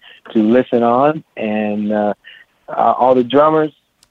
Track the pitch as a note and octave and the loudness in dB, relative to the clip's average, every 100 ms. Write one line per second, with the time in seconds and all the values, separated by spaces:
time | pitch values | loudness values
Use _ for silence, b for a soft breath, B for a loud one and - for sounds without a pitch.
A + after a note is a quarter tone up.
0 | B B - A2+ G#2+ B2 B2+ A#2+ A#2 A#2+ | B B -6 -2 2 2 0 0 0 2
1 | C#3+ D#3 - - G#2+ G#2+ G#2 G#2 G#2 G#2+ | 0 -2 -10 -10 -6 -4 -4 -4 -4 -2
2 | G#2 G2 B B B _ - - A2+ A#2 | -2 -4 B B B _ -10 -2 0 2
3 | B2+ B2+ A#2+ C3+ D#3 D#3 D#3 - _ _ | 2 2 2 2 2 2 -2 -6 _ _
4 | _ | _